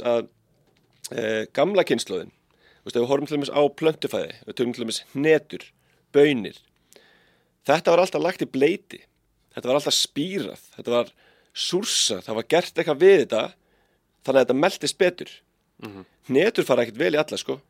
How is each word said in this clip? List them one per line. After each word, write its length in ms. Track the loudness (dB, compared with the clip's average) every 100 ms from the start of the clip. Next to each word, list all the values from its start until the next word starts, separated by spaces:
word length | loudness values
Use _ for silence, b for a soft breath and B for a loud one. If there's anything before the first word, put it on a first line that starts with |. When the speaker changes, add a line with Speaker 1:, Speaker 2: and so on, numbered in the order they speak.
| -2
Speaker 1:
að, 220 | -2 -2 _ _ _ _ _ _ _ -12
eh, 340 | -6 -4 -4 -4
gamla 300 | -2 0 2
kynslóðin, 480 | 2 0 -2 -8 -10
þú 560 | _ _ _ _ _ -6
veist, 80 |
ef 80 | -2
við 80 | 0
horfum 160 | 0 -2
til 100 | -6
dæmis 100 | -2
á 120 | 0 0
plöntufæði, 580 | 2 -2 -2 -4 -6 -6 -12 -12
við 80 |
tökum 180 | -4 -4 -4
til 60 | -8
dæmis 160 | -8 -8 -2
hnetur, 440 | 4 4 2 -16 -16 _ _ _ _
baunir, 420 | 4 4 2 -6 -14 _ _ b b b b b b b b 0
þetta 240 | 2 4
var 80 | 4 2
alltaf 160 | 0
lagt 200 | -2 -4
í 40 | -6
bleyti, 500 | 0 0 0 -10 -20 _ _ _ _ _ -8
þetta 100 | -2
var 100 | 0
alltaf 140 | 0 -2
spírað, 640 | -2 -6 -6 -6 -8 -12 -20 -12
þetta 140 | -4
var 180 | -2 -2 _ b b b -10
súrsað, 640 | -4 -4 -2 -2 -2 -4
það 140 | -6 -6
var 80 | 0
gert 260 | 0 0 -4
eitthvað 220 | -2 4
við 140 | 6 6
þetta, 160 | 4 -2 -4 -10 _ _ _ _ _ _
þannig 140 | 2 2
að 40 | 4
þetta 100 | 2
meltist 380 | 0 0 -6 0
betur. 320 | 0 -2 -14 -18 _ _ _ -20
Speaker 2:
Mhm. 220 | -18 -18 -20 _ 0
Speaker 1:
Hnetur 360 | 2 2 0
fara 200 | 2 2
ekkert 160 | 0 -2
vel 140 | -2
í 40 | -2
alla, 180 | -2 -6
sko. 240 | -8 -10 _